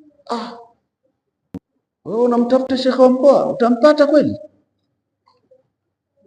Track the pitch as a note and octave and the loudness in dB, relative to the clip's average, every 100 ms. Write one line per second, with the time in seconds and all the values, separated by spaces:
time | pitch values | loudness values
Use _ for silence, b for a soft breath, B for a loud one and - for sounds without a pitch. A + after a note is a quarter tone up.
0 | D4+ _ - A#3 A#3 - - _ _ _ | _ _ -12 -12 -12 -18 -20 _ _ _
1 | _ _ _ _ _ - - _ _ _ | _ _ _ _ _ -20 -20 _ _ _
2 | - G#3+ A#3+ A#3+ A#3+ B3+ C4 C4+ C4 A#3 | -10 -4 0 0 0 -2 -2 -4 -2 2
3 | B3+ B3+ C#4 A3+ F3 - A#3 A#3+ D4+ D4 | 2 4 2 2 0 -2 -2 2 2 2
4 | C#4+ D4+ - - - _ _ _ _ _ | 2 2 0 -4 -14 _ _ _ _ _
5 | _ _ _ _ _ C5 _ _ _ _ | _ _ _ _ _ _ _ _ _ _
6 | _ _ | _ _